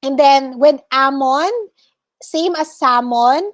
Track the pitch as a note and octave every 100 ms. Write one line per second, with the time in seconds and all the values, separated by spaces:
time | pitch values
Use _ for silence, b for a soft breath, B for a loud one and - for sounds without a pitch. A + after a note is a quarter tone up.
0 | C4+ C4+ C#4+ C#4 C4+ B3+ C#4+ C#4 _ C4
1 | C4+ C#4 C4 C4+ E4+ A#4+ G#4 _ _ _
2 | _ _ - D#4 E4+ E4 D#4 - C4+ B3
3 | B3 A#3+ A#3+ C#4 G4